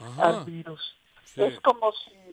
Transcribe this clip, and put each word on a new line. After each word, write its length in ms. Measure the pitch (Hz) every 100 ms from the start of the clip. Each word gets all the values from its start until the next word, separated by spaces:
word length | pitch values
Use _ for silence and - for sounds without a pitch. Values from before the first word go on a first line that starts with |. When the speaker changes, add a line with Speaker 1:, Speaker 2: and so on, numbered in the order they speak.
Speaker 1:
Ajá. 280 | 117 131 170 208
Speaker 2:
al 40 |
virus. 520 | 170 165 165 156 - - _ _
Speaker 1:
Sí. 180 | - -
Speaker 2:
Es 180 | 202 247
como 320 | - 240 220
si 180 | 214 - 190 185